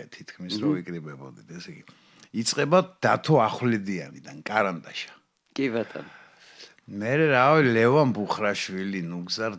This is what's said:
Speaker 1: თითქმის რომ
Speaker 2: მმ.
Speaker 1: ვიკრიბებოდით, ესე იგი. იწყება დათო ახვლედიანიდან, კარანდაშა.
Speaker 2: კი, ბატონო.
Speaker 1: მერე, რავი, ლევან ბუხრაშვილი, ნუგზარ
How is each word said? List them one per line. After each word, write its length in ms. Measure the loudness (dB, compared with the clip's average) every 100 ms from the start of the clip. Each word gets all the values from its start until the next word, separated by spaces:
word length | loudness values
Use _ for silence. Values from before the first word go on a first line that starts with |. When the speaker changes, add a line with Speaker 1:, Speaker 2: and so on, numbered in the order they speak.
| -12
Speaker 1:
თითქმის 460 | -18 -20 -16 -10
რომ 160 | -4 -2
Speaker 2:
მმ. 60 |
Speaker 1:
ვიკრიბებოდით, 760 | -2 -4 -10 -12 -16 -18 -20 -20
ესე 220 | -18 -16
იგი. 140 | -18 -20 -20 _ _ -12
იწყება 480 | -6 -4 0 2 4 2 -2
დათო 400 | 0 2 4 4
ახვლედიანიდან, 1000 | 4 0 0 -2 -2 -8 -8 -14 -18 -14
კარანდაშა. 760 | -4 0 0 -2 -10 -14 -14 -16 _ _ _ -6
Speaker 2:
კი, 100 | -4
ბატონო. 520 | -2 -6 -10 -16 -20 -20 _ -20 -20 -20 _
Speaker 1:
მერე, 500 | -14 -8 -2 0 4
რავი, 400 | 4 6 6 6
ლევან 400 | 6 6 6 4
ბუხრაშვილი, 920 | 2 -2 -2 -2 -2 -4 -6 -4 -4
ნუგზარ 520 | -6 -8 -8 -6 -6